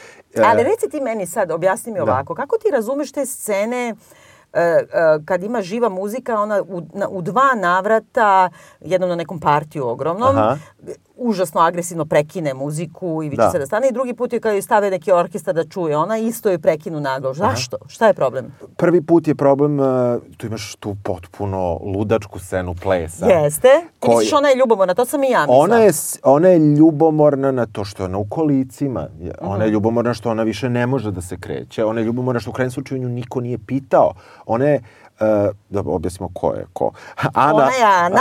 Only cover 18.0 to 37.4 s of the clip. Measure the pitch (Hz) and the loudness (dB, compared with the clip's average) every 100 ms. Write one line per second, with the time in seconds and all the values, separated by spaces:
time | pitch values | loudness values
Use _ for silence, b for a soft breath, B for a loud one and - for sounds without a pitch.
18 | 226 - 139 127 117 - - - 175 175 | 2 2 0 -2 -10 -14 -18 -2 2 2
19 | 160 170 151 139 139 139 147 147 135 131 | 4 2 2 2 2 4 2 2 0 2
20 | 123 120 95 90 113 107 - - 107 101 | 0 -2 -6 -12 -8 -8 -10 -12 -10 -8
21 | 101 90 85 - 101 95 90 78 101 95 | -6 -8 -10 -8 -6 -4 -4 -4 -4 -4
22 | 107 110 - 92 - 92 90 90 98 90 | 0 -2 -2 -14 -6 -6 -4 -6 -2 0
23 | 80 - 180 175 147 151 254 294 339 _ | -2 -2 2 4 2 2 4 4 2 _
24 | 240 233 214 302 285 262 254 208 190 180 | 2 2 4 2 4 4 4 2 2 0
25 | 247 294 269 214 147 127 165 233 214 156 | -2 0 0 2 4 4 6 6 4 2
26 | - - 131 143 180 180 151 147 160 147 | -4 -2 4 6 6 6 6 6 6 6
27 | 160 151 151 135 135 131 113 110 101 - | 2 4 4 4 0 0 -2 -6 -10 -6
28 | 92 92 104 160 160 135 131 - 139 107 | -6 -4 -6 -2 0 0 -2 -4 -6 -6
29 | 71 78 87 - 90 98 110 107 107 117 | -8 -10 -12 -10 -6 -2 0 0 0 0
30 | 120 113 120 113 110 101 131 120 120 135 | 0 -2 -4 -2 -2 -2 -2 -2 -2 -2
31 | 107 92 87 90 - 69 - - 110 113 | -4 -8 -8 -12 -10 -10 -10 -4 -2 -2
32 | 110 120 127 117 123 117 127 127 131 131 | -2 -2 -2 -4 -4 -4 -4 -6 -8 -8
33 | 127 120 123 127 120 123 - 131 - 175 | -6 -8 -8 -8 -6 -8 -6 -8 0 4
34 | 110 - B B - 113 147 139 - b | 4 0 B B -4 0 2 0 -2 b
35 | b - 110 107 101 - - 98 73 87 | b -4 0 2 0 -2 -6 -6 -4 -4
36 | 90 87 92 92 80 52 50 - - - | -4 -8 -12 -4 -4 -4 -8 -4 -4 -4
37 | B B B - | B B B 2